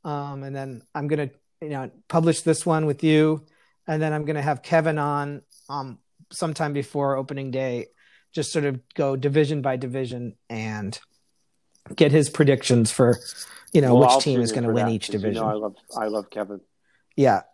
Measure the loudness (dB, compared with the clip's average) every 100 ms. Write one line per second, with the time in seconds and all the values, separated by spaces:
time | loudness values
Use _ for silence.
0 | -8 -8 -8 -10 -10 -10 -10 -14 _ -8
1 | -4 -2 -4 _ _ _ -10 -8 -10 _
2 | _ 2 2 2 0 0 0 0 0 0
3 | 2 4 4 0 _ _ _ _ -6 -4
4 | -2 -2 -4 -4 -2 -4 2 2 2 0
5 | -2 -2 -4 -10 _ _ _ -10 -10 -14
6 | _ _ _ -6 -6 -2 -4 -4 -6 -4
7 | -2 -2 -4 -8 -6 -4 -4 -4 -8 _
8 | _ _ _ -8 -4 -2 -2 -4 _ -4
9 | -2 0 0 2 2 0 -2 -4 -6 -6
10 | -6 -8 -10 -12 _ -8 -6 -6 -8 -10
11 | _ _ _ _ _ _ _ _ -18 2
12 | 4 6 2 2 4 4 4 4 2 4
13 | 4 2 -4 -18 -18 -20 0 2 6 8
14 | 8 6 4 0 0 0 0 0 0 -2
15 | -4 -4 -4 -2 -2 -4 -6 -10 _ -6
16 | -4 -4 -8 -10 -8 -10 _ _ _ _
17 | _ 2 2 2 -2